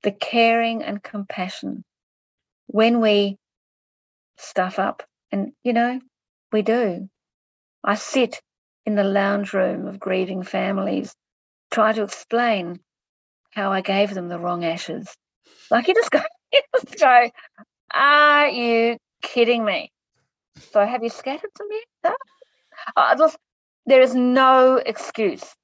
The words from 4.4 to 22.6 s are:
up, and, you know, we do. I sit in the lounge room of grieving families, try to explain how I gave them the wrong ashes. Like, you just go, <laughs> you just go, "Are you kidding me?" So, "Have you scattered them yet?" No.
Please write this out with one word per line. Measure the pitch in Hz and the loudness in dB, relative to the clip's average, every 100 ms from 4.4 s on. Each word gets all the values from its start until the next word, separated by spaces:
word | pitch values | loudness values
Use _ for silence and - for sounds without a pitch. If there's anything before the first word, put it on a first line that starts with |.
| - - 185 196 | -8 -4 -4 -2
up, | 196 - - _ _ | -4 -6 -16 _ _
and, | 196 196 _ | -6 -6 _
you | 247 | -2
know, | 233 240 254 _ _ _ _ _ | 0 0 -4 _ _ _ _ _
we | 214 | -2
do. | 208 233 220 175 190 _ _ _ _ _ _ _ - | 0 0 0 -4 -10 _ _ _ _ _ _ _ -4
I | 214 | -4
sit | - 269 240 - _ _ _ _ - | -2 0 0 -4 _ _ _ _ -4
in | |
the | 208 | 0
lounge | 196 196 196 202 196 | 0 0 0 -2 -4
room | 196 190 190 196 | -2 -2 -2 -8
of | 196 | -10
grieving | 196 185 185 185 | -6 -4 -4 -6
families, | 185 196 185 196 196 196 202 - _ _ _ _ _ | -6 -6 -4 -4 -4 -4 -6 -14 _ _ _ _ _
try | - 214 | 0 0
to | 220 | 0
explain | 202 - - 233 240 208 170 175 _ _ _ _ _ _ _ | -4 -8 -4 -2 0 -2 -4 -12 _ _ _ _ _ _ _
how | 214 196 | -6 -4
I | 190 | -4
gave | 185 196 202 | -2 0 0
them | 196 175 | -2 -10
the | 170 | -8
wrong | 175 175 | -6 -4
ashes. | 170 170 - 165 196 - _ _ _ _ - | -4 -6 -8 -12 -12 -20 _ _ _ _ 0
Like, | 233 240 | 0 2
you | |
just | 403 453 | 0 2
go, | - 640 _ | 0 -2 _
<laughs> | _ | _
you | 554 - | -6 -2
just | 508 - - | -4 -4 0
go, | 277 247 233 - - _ - _ _ | 6 6 4 -4 -20 _ -20 _ _
"Are | - 277 294 294 294 285 | 0 4 6 6 4 2
you | 247 240 226 233 233 _ _ | 0 0 2 0 -2 _ _
kidding | - 247 233 240 214 | -8 0 2 2 0
me?" | 180 - _ _ _ _ _ _ - - | -4 -8 _ _ _ _ _ _ -20 -2
So, | 208 202 | 0 2
"Have | 240 | 0
you | 226 | -6
scattered | - 262 294 415 _ | -8 -10 -10 -12 _
them | 415 | -10
yet?" | 427 466 _ | -10 -12 _
No. | 339 494 539 _ _ _ | -6 -6 -12 _ _ _